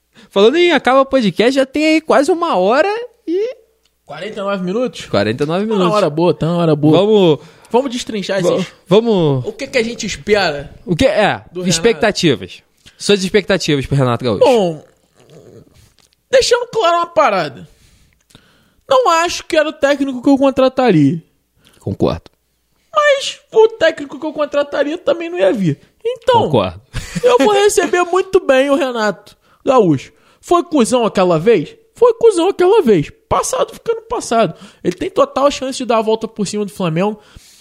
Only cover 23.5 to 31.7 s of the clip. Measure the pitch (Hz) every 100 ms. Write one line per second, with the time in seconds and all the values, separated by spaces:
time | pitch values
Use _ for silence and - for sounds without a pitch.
23.5 | 440 440 440 320 320 277 277 311 302 294
24.5 | 285 285 302 285 330 - 339 339 349 294
25.5 | 247 180 - _ _ 453 508 - 480 240
26.5 | 135 92 87 - - - - 494 494 269
27.5 | 403 415 403 349 359 349 359 381 381 359
28.5 | 262 277 277 262 240 214 - - _ _
29.5 | _ 277 262 190 139 - _ _ _ -
30.5 | 349 - 302 208 247 220 226 185 165 180
31.5 | 214 143